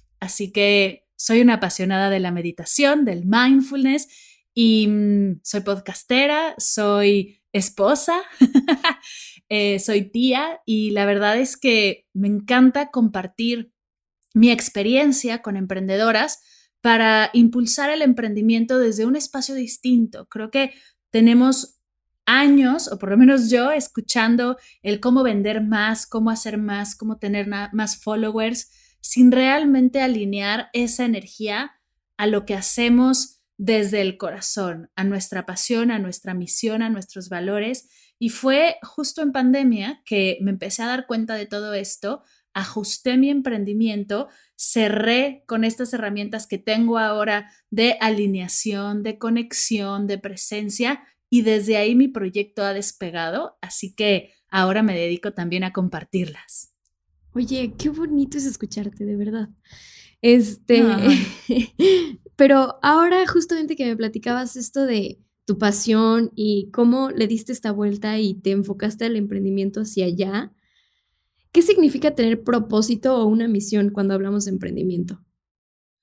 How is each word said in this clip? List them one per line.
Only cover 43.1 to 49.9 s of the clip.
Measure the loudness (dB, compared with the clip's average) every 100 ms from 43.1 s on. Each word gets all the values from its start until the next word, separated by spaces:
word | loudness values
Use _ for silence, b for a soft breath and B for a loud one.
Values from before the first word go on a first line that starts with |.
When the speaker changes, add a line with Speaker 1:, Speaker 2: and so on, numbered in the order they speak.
| 2
Speaker 1:
mi | 2
emprendimiento, | 0 -2 -4 -4 -2 -2 -2 -6 -6 -8 b b
cerré | -8 -2 0 0 0 0 0 -2 -6 -8
con | -2
estas | -2 -2 -6
herramientas | -6 -6 -8 -8 -10 -8
que | -8
tengo | -4 0 0 0
ahora | -2 -2 -2 -4 -6 b -8
de | 0 0 2
alineación, | 0 0 -2 -2 -4 -4 -4 -6 -6 -6
de | -8 -6
conexión, | -2 -2 -2 -6 -4 -4 -4